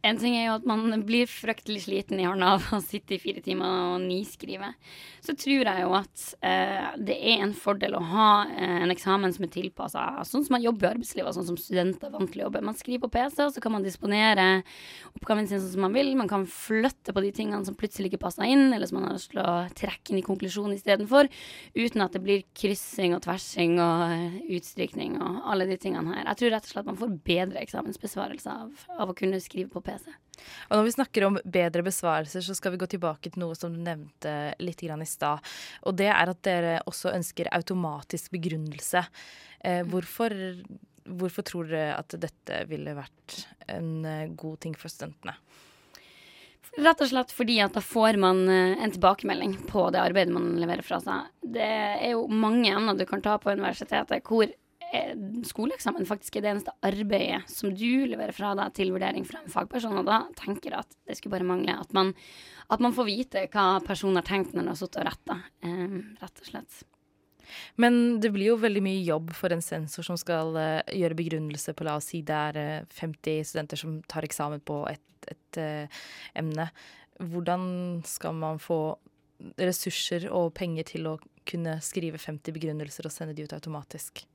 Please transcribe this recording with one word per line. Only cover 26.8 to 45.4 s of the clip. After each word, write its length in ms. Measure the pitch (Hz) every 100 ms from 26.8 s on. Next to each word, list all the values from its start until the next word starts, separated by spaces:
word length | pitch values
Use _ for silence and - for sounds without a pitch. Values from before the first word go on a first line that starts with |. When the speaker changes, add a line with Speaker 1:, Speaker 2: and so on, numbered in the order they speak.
| 202
Speaker 1:
man 100 | 190
får 260 | 233 175
bedre 380 | - 170 185 190
eksamensbesvarelse 880 | - - - - 202 202 202 - -
av, 240 | 226 226 285 - 349
av 120 | 202
å 40 |
kunne 300 | 180 190 190
skrive 240 | - 196 185
på 140 | 180
P 60 | -
C. 0 | 202 - - _ - - - -
Speaker 2:
Og 80 | 208
når 60 | 214
vi 60 |
snakker 340 | 240 269 - 196
om 140 | 196
bedre 380 | 185 180 170 170
besvarelser, 640 | 175 185 175 156 156 185 180
så 80 | 190
skal 180 | 196
vi 40 | 180
gå 100 | 180
tilbake 440 | 190 170 156 170
til 100 | 185
noe 140 | 175 165
som 180 | 170
du 60 | 165
nevnte 760 | 170 160 151 _ 156 151 147 -
litt 180 | 180 165
grann 240 | 170 151
i 40 | 160
stad, 340 | - 147 151 - - - -
og 140 | - 185
det 80 | 196
er 240 | - 170
at 120 | 180
dere 380 | - 175 170 165 -
også 240 | - 180
ønsker 380 | 185 165 - 170
automatisk 800 | - 165 185 170 147 - 170 -
begrunnelse. 800 | 185 165 160 156 147 - 180 175 - - - - - -
Eh, 160 | 175
Speaker 1:
Mm. 80 | 175
Speaker 2:
hvorfor, 760 | 180 175 - 233 202 190 180 - - - _ -
hvorfor 360 | 180 180 -
tror 240 | - 175 160
dere 280 | 160 151 -
at 100 | -
dette 600 | 165 170 _ - 82 -
ville 240 | 156 147
vært 540 | 147 135 _ - - - - -
en, 380 | - 165 160 160
eh, 220 | 156 156
god 320 | 160 156 156
ting 160 | 165 156
for 140 | 160
studentene? 440 | - 147 151 - -